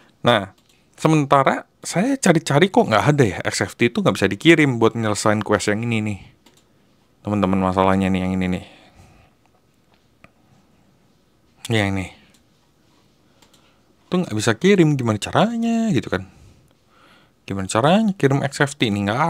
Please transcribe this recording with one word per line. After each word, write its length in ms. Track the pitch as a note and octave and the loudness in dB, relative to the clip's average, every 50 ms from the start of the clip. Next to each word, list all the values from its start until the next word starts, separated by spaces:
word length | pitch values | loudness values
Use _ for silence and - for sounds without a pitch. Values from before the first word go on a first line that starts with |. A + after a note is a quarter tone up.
| _ _ _ _ - | _ _ _ _ -2
Nah, 320 | A2+ A#2+ G#2+ G2 F#2 - _ _ _ _ _ _ _ _ | 0 0 0 -2 -6 -14 _ _ _ _ _ _ _ _
sementara 720 | - - D#3 D#3 D3+ C#3+ C#3 D3 C#3 C3+ E3+ A3+ D4 - _ _ _ - | -4 -2 0 0 0 2 2 2 2 4 2 0 -2 -6 _ _ _ -14
saya 320 | - - E3 G3+ C4+ C#4 | -6 -4 -2 -2 -2 -2
cari-cari 560 | C4 - G3 D#3+ E3 - - C#3 C#3+ F3 G3 | 0 2 2 2 2 2 0 2 2 2 2
kok 160 | - B3 A3 | 2 0 2
nggak 180 | - A2 G#2 G2+ B2 | 2 2 2 2 2
ada 140 | D3+ C#3+ C3+ | 2 4 2
ya, 120 | G2+ E2 - - | 0 0 -4 -8
X 240 | - - - G#2+ | -8 -4 -4 -6
F 80 | F#2+ - | -6 -2
T 160 | - - A#2+ | -2 -2 0
itu 80 | - A3 | 0 0
nggak 160 | G3 C#3+ G2+ | 0 0 0
bisa 160 | - G2+ F#2+ | 0 0 -2
dikirim 480 | F#2+ G2 - D#3 E3+ D#3 D3+ C#3 B2 A2+ | -2 0 4 4 6 6 4 2 2 2
buat 160 | A2+ A2 - | 0 0 0
nyelesain 480 | A#2 A2+ A2 G#2 - - A2 G#2+ G#2+ G#2+ | 0 -4 -4 -4 0 0 0 0 0 0
quest 320 | - G#2 G2+ - - G#2 | 0 0 0 0 -2 -4
yang 80 | G#2+ A#2 | -4 -4
ini 160 | A#2+ A#2 A2 | -4 -4 -4
nih. 220 | G#2+ G#2+ G#2 F#2 F2 - _ _ _ _ _ _ _ _ _ _ _ _ _ _ _ _ _ _ _ | -4 -4 -8 -10 -12 -20 _ _ _ _ _ _ _ _ _ _ _ _ _ _ _ _ _ _ _
Teman-teman, 320 | G#2 G#2 G#2 G2 F#2 F#2+ G2 | -4 -2 0 0 0 0 0
masalahnya 480 | F#2+ F#2 F#2 F#2+ F#2+ F#2+ F#2+ G2 F#2+ F#2 | 0 0 0 2 2 2 2 2 0 0
nih 100 | F#2+ F#2 F#2 | 0 -2 -2
yang 100 | F#2 F#2+ F#2+ | -2 -2 -2
ini 80 | F#2 | -2
nih. 200 | F2+ F2+ F2+ - - - - - - _ _ - _ _ _ _ _ _ _ _ _ _ _ _ _ _ _ _ _ _ _ _ _ _ _ - - _ _ _ _ _ _ _ _ _ _ _ _ _ _ _ _ _ _ _ _ _ _ _ _ _ _ _ - | -2 -4 -6 -8 -14 -20 -20 -20 -20 _ _ -20 _ _ _ _ _ _ _ _ _ _ _ _ _ _ _ _ _ _ _ _ _ _ _ -20 -20 _ _ _ _ _ _ _ _ _ _ _ _ _ _ _ _ _ _ _ _ _ _ _ _ _ _ _ -2
Ya, 160 | A#2 A2 G2+ | 0 0 0
ini. 240 | G2 G2 G2 F#2 F2+ - - _ _ _ _ _ _ _ _ _ _ _ _ _ _ _ _ _ _ _ _ _ _ _ _ _ _ _ _ _ _ _ _ _ _ _ _ _ | 0 -2 -4 -6 -8 -12 -20 _ _ _ _ _ _ _ _ _ _ _ _ _ _ _ _ _ _ _ _ _ _ _ _ _ _ _ _ _ _ _ _ _ _ _ _ _
Itu 160 | _ - F3+ F3 | _ -4 -4 -4
nggak 120 | - G#2+ | -2 -4
bisa 200 | G#2+ - - A2 - | -4 -2 -2 -2 2
kirim, 400 | - F#3 G#3 F#3 E3 D3+ D3+ C3+ | 2 2 4 4 4 2 2 0
gimana 200 | A#2+ A2+ A2 G#2 | -2 -2 -2 -4
caranya 720 | - - - C#3 F3 A3+ A#3 A#3 A3+ A#3 A#3 A3+ A3+ A3 F3+ | -4 -2 0 0 0 0 0 -4 -4 -2 -2 -2 -2 0 -2
gitu 160 | A2+ - - | -2 -2 -2
kan. 160 | - F#2 F#2 - - - - - _ _ _ _ _ _ _ _ _ _ _ _ _ _ _ _ _ _ _ | -6 -6 -8 -10 -18 -20 -20 -20 _ _ _ _ _ _ _ _ _ _ _ _ _ _ _ _ _ _ _
Gimana 200 | - G2 G2 F#2+ | -10 -8 -8 -8
caranya 480 | F#2 - G#2+ A#2+ D3 F3 G#3+ A3+ G#3+ F#3+ | -2 -2 0 2 2 2 2 2 0 -2
kirim 280 | - - C3+ C3+ C#3+ - | 0 0 0 0 0 -2
X 160 | C3+ - - D3+ | -4 -2 -2 -2
F 160 | C#3 - - | -2 0 -4
T 80 | C#3 A2+ | -2 -2
ini? 160 | G2+ G2+ G2+ | -2 -2 -2
Nggak 160 | G2 G#2 B2+ D#3 E3+ | -2 -2 -2 -2 -2